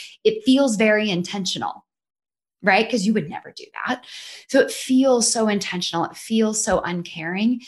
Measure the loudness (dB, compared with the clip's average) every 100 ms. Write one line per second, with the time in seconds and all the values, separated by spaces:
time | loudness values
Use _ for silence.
0 | -16 -2 0 2 4 4 4 4 4 4
1 | 2 -2 -2 -6 -6 -4 -6 -8 _ _
2 | _ _ _ _ _ _ 2 2 2 0
3 | 0 0 -2 -8 -14 -20 -16 -10 -6 -6
4 | -10 -18 -18 -20 0 2 2 -2 0 2
5 | 4 4 2 0 0 0 -2 -6 -4 -2
6 | -4 -6 -2 2 2 0 0 0 0 -6
7 | -8 -10 -8 -2 0 0